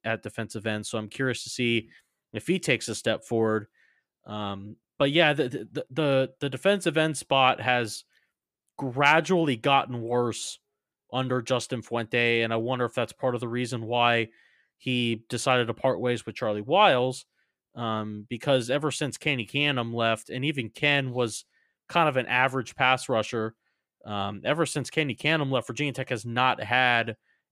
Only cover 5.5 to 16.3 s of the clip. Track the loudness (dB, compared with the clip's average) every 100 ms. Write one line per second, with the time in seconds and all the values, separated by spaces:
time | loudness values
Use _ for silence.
5.5 | -4 -8 -10 -8 -2 2 2 0 -4 -8
6.5 | -2 0 2 2 0 0 -2 2 4 6
7.5 | 4 2 2 0 -6 -16 _ _ _ _
8.5 | _ _ -8 -6 4 6 6 6 4 4
9.5 | 2 4 4 2 -4 -2 0 0 -2 -8
10.5 | -14 _ _ _ _ _ -4 -2 -2 0
11.5 | 0 0 -6 -4 -4 -2 2 2 2 2
12.5 | 0 -2 -2 -2 -2 -4 -2 -2 -2 -4
13.5 | -4 -4 -6 -2 2 4 4 0 _ _
14.5 | _ _ _ -4 0 0 -2 -4 -4 2
15.5 | 2 2 0 -2 0 -2 -4 -6